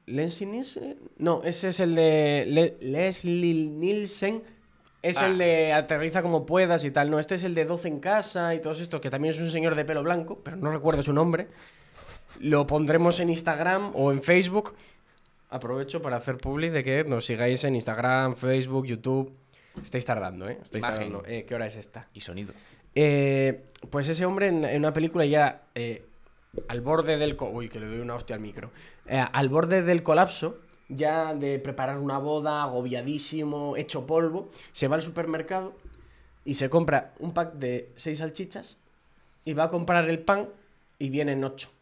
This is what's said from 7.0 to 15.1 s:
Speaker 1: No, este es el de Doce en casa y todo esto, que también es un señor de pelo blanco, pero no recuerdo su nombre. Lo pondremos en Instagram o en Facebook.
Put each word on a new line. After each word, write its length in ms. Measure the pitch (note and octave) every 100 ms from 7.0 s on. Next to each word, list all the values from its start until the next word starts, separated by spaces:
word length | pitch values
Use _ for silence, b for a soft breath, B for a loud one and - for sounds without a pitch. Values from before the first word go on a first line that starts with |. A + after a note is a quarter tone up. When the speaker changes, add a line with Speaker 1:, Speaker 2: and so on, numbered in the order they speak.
| C#3+
Speaker 1:
No, 80 | D3+
este 160 | D#3 F#3
es 80 |
el 100 | F#3
de 120 | E3 D#3
Doce 240 | E3+ E3+
en 100 | D3
casa 560 | F3 G#3+ G3+ F#3 E3+ E3
y 60 |
todo 100 | D#3+
esto, 300 | D#3 E3+ D#3+
que 80 | C#3
también 240 | C#3 D#3
es 80 | D#3
un 100 | E3
señor 240 | E3 E3 D#3
de 80 |
pelo 200 | D3+ D#3
blanco, 360 | D3+ F3 E3 -
pero 140 | - E3+
no 160 | D3
recuerdo 320 | D#3 D3 D3
su 80 | C#3+
nombre. 380 | C#3+ E3+ E3 G#3 B B B B B B B B -
Lo 260 | C#3 D3 C#3
pondremos 540 | D3+ D3+ E3 E3+ F3
en 100 | F3
Instagram 600 | E3 E3+ D3+ E3 F#3+ G3+ -
o 180 | C#3
en 80 | C#3
Facebook. 500 | C3 F3+ F3+ G3 G#3 b b b b